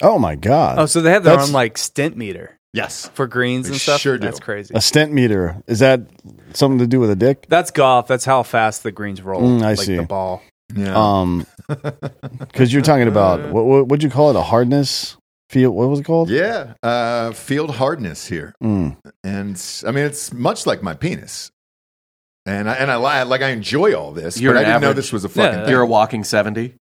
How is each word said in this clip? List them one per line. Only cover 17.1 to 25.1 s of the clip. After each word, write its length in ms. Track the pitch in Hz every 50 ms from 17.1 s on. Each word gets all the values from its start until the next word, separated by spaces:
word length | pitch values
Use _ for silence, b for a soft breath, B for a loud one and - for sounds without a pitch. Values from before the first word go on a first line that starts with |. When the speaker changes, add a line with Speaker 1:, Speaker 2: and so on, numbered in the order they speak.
| 120 120 117 117
Speaker 3:
field 400 | 110 - - - 135 143 151 156 139
hardness 520 | 113 131 139 165 156 113 87 73 - - -
here. 260 | 95 80 71 76 - - -
Speaker 1:
Mm. 340 | 110 104 98 87 71 71 - _ - - _ -
Speaker 3:
And, 380 | 95 98 98 98 101 98 90 - - - - - 107
I 40 |
mean, 140 | 120 139 143
it's 260 | 147 147 - - - -
much 320 | 120 123 160 214 - -
like 160 | - 110 92
my 120 | - 95 80
penis. 580 | - - 170 - - - - - - - - _ _ _ _ _ _ _ _ _ _ _ _ _ _ _ _ _ _ -
And 240 | 95 101 101 104 107
I, 40 | 123
and 140 | 131 135 139
I 40 | 127 117
li-, 320 | 123 139 147 135 127 123
like, 120 | 131 127
I 80 | 135 135
enjoy 440 | 131 113 101 95 113 143 185 214 -
all 180 | 80 76 71
this, 280 | 73 85 78 85 90 -
Speaker 4:
You're 140 | 120 135 127
Speaker 3:
but 60 | -
I 20 | -
Speaker 4:
an 40 | 107
Speaker 3:
didn't 120 | 113 120
know 60 | 143 139
Speaker 4:
average 160 | 135 135 127
Speaker 3:
this 80 | -